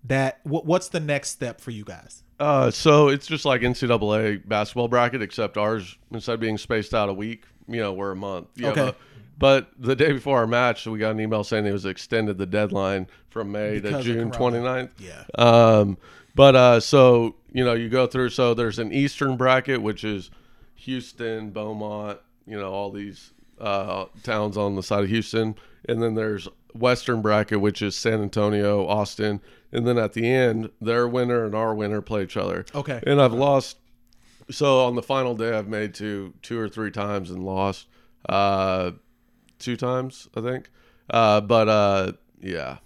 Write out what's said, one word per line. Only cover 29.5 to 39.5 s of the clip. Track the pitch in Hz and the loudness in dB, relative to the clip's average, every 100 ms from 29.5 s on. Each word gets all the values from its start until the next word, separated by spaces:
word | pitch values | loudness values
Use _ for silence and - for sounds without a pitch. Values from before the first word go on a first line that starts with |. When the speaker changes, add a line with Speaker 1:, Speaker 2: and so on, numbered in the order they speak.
| _ _ | _ _
Speaker 2:
And | 117 117 | -2 0
then | 120 | 2
at | 107 | 0
the | 113 117 | -2 0
end, | 131 123 110 110 _ | 4 2 0 -6 _
their | 110 117 120 | -2 0 0
winner | 123 123 123 | 0 0 0
and | 113 | -2
our | 107 113 | -2 -2
winner | 107 104 104 | -2 -2 -4
play | - 107 | -4 -4
each | 92 - | -4 -4
other. | 98 87 98 | -4 -4 -6
Speaker 1:
Okay. | 143 139 127 - | -10 -8 -6 2
Speaker 2:
And | 143 | 4
I've | 131 | 4
lost. | 117 143 139 - - _ _ _ _ _ _ _ | 4 2 2 0 -14 _ _ _ _ _ _ _
So | - 143 131 | -2 2 4
on | 127 | 4
the | 123 | 0
final | 117 135 127 | -2 -2 -2
day, | 117 113 110 | -2 -2 -2
I've | 101 | -4
made | 110 107 | -4 -6
two, | 87 107 101 95 - | -6 -6 -6 -8 -16
two | - 117 | -10 -6
or | 110 | -6
three | 113 107 | -6 -6
times | 107 101 101 90 | -4 -4 -4 -6
and | 90 | -8
lost, | 92 95 98 95 - _ _ _ - | -6 -2 -2 -2 -12 _ _ _ -4
uh, | 98 101 98 95 92 90 87 _ _ _ _ _ | 0 2 2 0 0 -2 -6 _ _ _ _ _